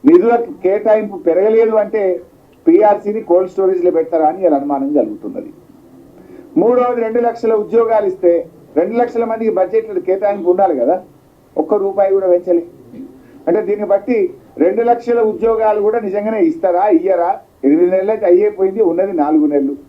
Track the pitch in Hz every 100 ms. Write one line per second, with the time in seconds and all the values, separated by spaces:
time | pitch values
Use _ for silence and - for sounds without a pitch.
0 | 139 175 226 233 - - 185 202 214 214
1 | 208 190 170 165 208 226 226 220 202 220
2 | 190 180 - _ _ _ 165 180 208 202
3 | 208 214 - 175 185 - 190 180 175 160
4 | 160 165 151 180 180 143 143 135 139 147
5 | - 104 101 - - - _ _ - -
6 | - - - - - 156 208 247 247 240
7 | 220 233 233 226 220 220 175 226 220 220
8 | 196 185 180 170 - - - 151 190 233
9 | 240 233 226 220 226 185 185 220 220 185
10 | 180 190 202 202 175 185 190 139 120 185
11 | - _ _ _ _ - - 208 196 190
12 | 196 196 185 175 180 170 - - - -
13 | - - - - - 190 185 208 202 196
14 | - 233 180 - - - 175 214 233 240
15 | 240 240 220 - 226 220 220 214 208 233
16 | 214 202 208 220 165 156 185 175 214 165
17 | 185 175 170 - - _ 135 156 180 190
18 | 196 220 196 180 208 185 190 196 190 170
19 | 196 175 147 156 151 143 135 139